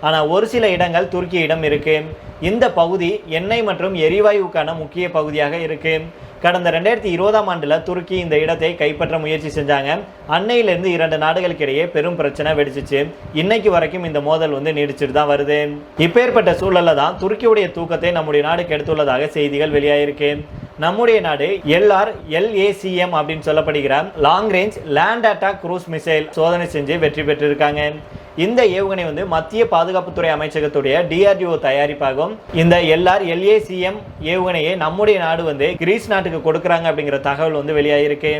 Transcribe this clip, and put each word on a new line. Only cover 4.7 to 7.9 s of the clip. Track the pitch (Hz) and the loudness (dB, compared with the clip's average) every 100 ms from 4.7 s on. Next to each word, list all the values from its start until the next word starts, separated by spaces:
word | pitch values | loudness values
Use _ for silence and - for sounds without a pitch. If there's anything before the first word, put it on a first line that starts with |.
| 165 | -4
முக்கிய | 151 170 180 165 | -8 -6 -2 -2
பகுதியாக | 151 151 147 170 160 | -2 -2 -2 -2 -6
இருக்கு. | 156 160 160 165 - - - | -4 -2 -2 -4 -16 -20 -2
கடந்த | 170 180 175 | 0 2 0
ரெண்டாயிரத்தி | 160 190 233 202 | 2 0 0 -2
இருபதாம் | 170 196 214 208 | 0 2 2 0
ஆண்டுல | 175 147 156 | -4 0 -2
துருக்கி | 160 | 0